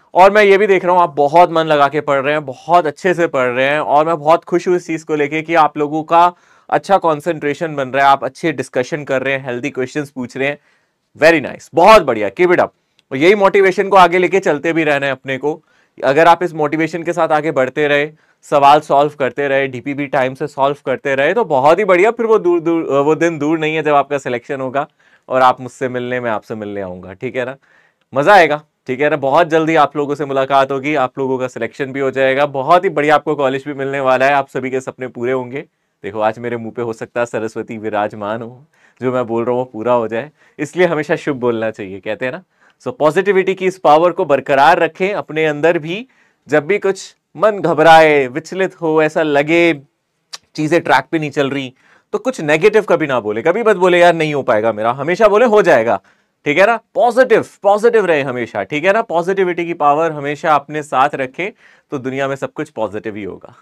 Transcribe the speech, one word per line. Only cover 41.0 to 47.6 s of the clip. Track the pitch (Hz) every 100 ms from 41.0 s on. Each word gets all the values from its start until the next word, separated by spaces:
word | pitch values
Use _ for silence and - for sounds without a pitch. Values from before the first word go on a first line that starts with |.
| 151 160
शुभ | - 131
बोलना | 120 113 110
चाहिए, | 110 98 98
कहते | 107 104
हैं | 127
ना? | 160 - _ _ _ 131
So |
पॉजिटिविटी | 123 147 156 190 190 185
की | 190 185
इस | 180
पावर | 160 156 175
को | 170
बरकरार | 165 139 131 139 147 175
रखें | 165 - 190
अपने | 196 - 156 156
अंदर | 147 160 170
भी। | 156 190 254 _ _ _ -
जब | 147 143
भी | 202
कुछ | 196 190 - _ _ 147
मन | 208
घबराए, | 208